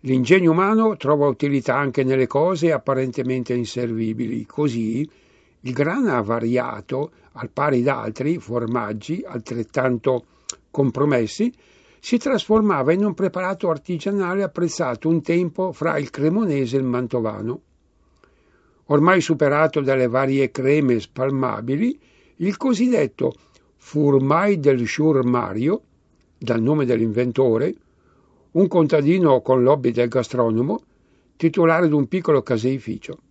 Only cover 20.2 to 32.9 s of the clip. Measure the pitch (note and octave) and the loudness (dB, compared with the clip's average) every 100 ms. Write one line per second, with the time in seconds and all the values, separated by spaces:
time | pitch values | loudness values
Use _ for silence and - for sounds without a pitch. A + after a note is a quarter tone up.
20.2 | C3+ C3+ C3 - C3 D3+ C#3 A#2+ G2+ - | 0 0 0 0 0 2 2 0 -2 -4
21.2 | C3+ C#3 C3 G#2 A#2 C#3 A#3 C#4+ _ _ | -2 -2 -4 -4 -4 -2 -2 -4 _ _
22.2 | _ _ E3+ G3 C4+ G#3+ B3 A#3 C3+ - | _ _ -4 -2 -2 0 2 2 0 -2
23.2 | C3+ - _ _ _ _ - D3+ C#3+ C#3 | -4 -4 _ _ _ _ -6 0 4 4
24.2 | C3+ D#3 G#3 G3 C#3 C3 A#2 - D3+ C#3 | 4 2 2 2 2 2 0 0 2 2
25.2 | B2 B2 G2 G2 C3 A3 _ _ _ _ | 2 0 -2 -2 -2 -2 _ _ _ _
26.2 | _ _ A#2+ A#2 A2+ D3+ C3 A#2 A2+ G#2+ | _ _ -4 0 2 2 2 0 0 0
27.2 | B2 A#2 C3 A2+ D3+ - _ _ _ _ | -2 0 2 2 0 -6 _ _ _ _
28.2 | _ _ _ E3+ F#3+ F3+ D#3 D#3 C#3+ F#3 | _ _ _ 0 2 4 2 2 2 2
29.2 | E3+ C3 - C3 B2 C#3+ B2+ A#2 A#2+ B2 | 4 2 2 2 4 4 2 0 0 0
30.2 | A#2+ B2+ A#2 A2 C3+ G#3+ _ _ _ _ | -2 0 0 0 -2 -4 _ _ _ _
31.2 | _ _ E3 E3 E3 E3 F3 D3 C3 - | _ _ -2 2 2 4 2 2 0 -2
32.2 | D#3+ C#3+ - A#2 A#2+ C3 A#2 | 2 0 2 -2 -2 -4 -6